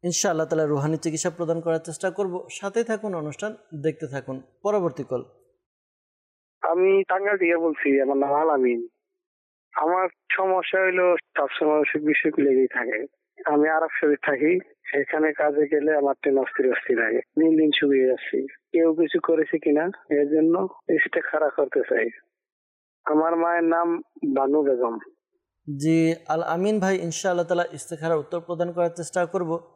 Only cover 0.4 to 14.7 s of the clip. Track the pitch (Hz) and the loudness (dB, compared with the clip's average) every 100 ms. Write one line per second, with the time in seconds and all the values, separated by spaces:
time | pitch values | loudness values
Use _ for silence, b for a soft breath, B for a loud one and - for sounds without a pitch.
0.4 | 160 160 156 147 151 160 165 156 180 165 | 0 0 0 0 0 -2 -4 -4 -6 -4
1.4 | 165 165 165 160 165 156 190 180 190 175 | -4 -2 -2 -4 -4 -6 -6 -4 -6 -6
2.4 | - - 202 214 226 214 214 175 151 143 | -10 -10 -6 -4 -4 -4 -4 -6 -8 -8
3.4 | 208 226 _ 156 156 151 147 139 127 131 | -10 -12 _ -6 -4 -4 -10 -10 -10 -14
4.4 | - _ 202 208 170 - 135 127 - _ | -14 _ -2 0 -2 -4 -6 -8 -8 _
5.4 | _ _ _ _ _ _ _ _ _ _ | _ _ _ _ _ _ _ _ _ _
6.4 | _ _ - 170 185 196 190 185 202 202 | _ _ -2 2 4 2 2 -2 0 2
7.4 | 175 170 165 151 143 135 131 139 139 143 | 2 2 0 0 2 2 4 2 2 2
8.4 | 160 143 127 120 117 _ _ _ _ _ | 4 4 2 0 -4 _ _ _ _ _
9.4 | _ _ _ - 156 180 185 _ _ - | _ _ _ -4 0 2 0 _ _ -2
10.4 | 190 185 175 190 185 180 180 170 _ - | 0 0 0 0 2 4 2 2 _ -4
11.4 | 139 - 151 151 143 151 151 147 160 151 | -2 0 2 2 2 0 0 0 0 2
12.4 | 139 131 131 127 120 110 139 _ _ _ | 4 4 2 0 -4 -6 -8 _ _ _
13.4 | - 147 151 160 156 - 156 147 - 135 | -2 2 2 2 0 0 0 0 0 0
14.4 | 151 180 - | 2 0 -4